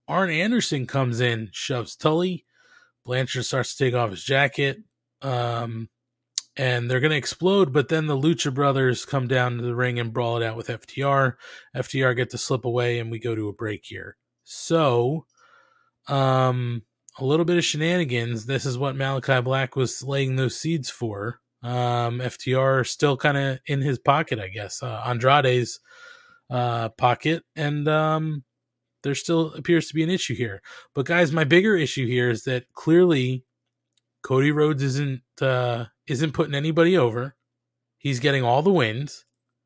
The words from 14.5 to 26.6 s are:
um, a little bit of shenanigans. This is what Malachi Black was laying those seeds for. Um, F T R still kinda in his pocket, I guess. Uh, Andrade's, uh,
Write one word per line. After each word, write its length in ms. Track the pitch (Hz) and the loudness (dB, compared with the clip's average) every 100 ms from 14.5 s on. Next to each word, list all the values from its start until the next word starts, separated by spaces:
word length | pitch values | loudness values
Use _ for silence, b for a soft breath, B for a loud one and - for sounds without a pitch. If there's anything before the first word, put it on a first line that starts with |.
| - - 165 147 120 120 156 - b b b b b b b - | -10 0 2 4 4 2 -2 -8 b b b b b b b -4
um, 760 | 139 135 131 127 127 123 120 - _ _ - | 0 2 4 2 0 -2 -6 -10 _ _ -6
a 60 | |
little 200 | 131 160 | 0 2
bit 120 | 165 175 | 4 2
of 80 | |
shenanigans. 840 | - 147 165 180 151 123 117 117 110 | 0 0 0 0 0 -2 -2 -4 -4
This 200 | 135 135 | -4 -2
is 120 | 123 | -2
what 160 | 139 | -4
Malachi 460 | 135 135 135 135 131 | -2 -2 -2 0 2
Black 340 | 123 135 131 | 2 0 -2
was 280 | 135 120 - | -2 -2 -4
laying 340 | 131 139 135 131 | -4 -2 0 0
those 200 | 127 - | -2 -2
seeds 300 | 156 165 123 | -2 -2 -4
for. 500 | - 117 101 107 - _ _ | -8 -6 -6 -8 -8 _ _
Um, 580 | 120 123 123 120 120 120 | -6 -2 0 0 -2 -4
F 180 | 127 - | -6 -6
T 160 | - | -2
R 300 | 127 135 135 | 2 4 2
still 320 | 120 - 147 135 | 0 0 0 2
kinda 440 | 151 139 139 131 - | 2 2 0 -4 -4
in 140 | 139 | -2
his 180 | 139 123 | 0 0
pocket, 400 | - 143 160 117 | 2 2 0 -6
I 100 | 95 | -6
guess. 340 | 101 101 - | -10 -10 -10
Uh, 200 | 123 110 120 | -10 -6 -4
Andrade's, 720 | 120 127 143 131 127 117 - B B B B B B B | 0 4 4 4 2 0 -6 B B B B B B B
uh, 400 | 127 | -4